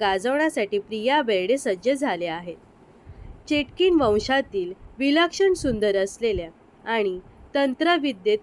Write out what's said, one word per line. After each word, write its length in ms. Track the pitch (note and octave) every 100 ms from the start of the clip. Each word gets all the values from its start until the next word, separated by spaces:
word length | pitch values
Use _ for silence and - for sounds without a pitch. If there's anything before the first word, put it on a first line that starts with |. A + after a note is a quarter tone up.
गाजवण्यासाठी 800 | G3+ F#3+ A3+ C#4+ D#4 D4 G3+ G3+
प्रिया 440 | G3+ A3 A3+ D4
बेर्डे 360 | A#3 F#3+ F#3 C4+
सज्ज 320 | B3+ F#3 A#3
झाल्या 440 | C#4 C4+ F3 E3+
आहेत. 220 | E3 F3 - - _ - - - - - - -
चेटकिन 520 | D4 C#4 - F#4 E4
वंशातील 720 | A#3+ G#3 A#3 C4+ C4+ G3 F3 F#3 - -
विलक्षण 540 | C#4 D4+ E4+ - F#4+
सुंदर 440 | F4+ C#4 A3 G#3 G3
असलेल्या 540 | G3 - A3+ F#3+ E3 - - -
आणि 360 | - A3+ G3+ F3+ - - -
तंत्रविद्येत 840 | C#4+ C#4 B3+ D#4+ F4 C#4+ G3 G3+ G#3+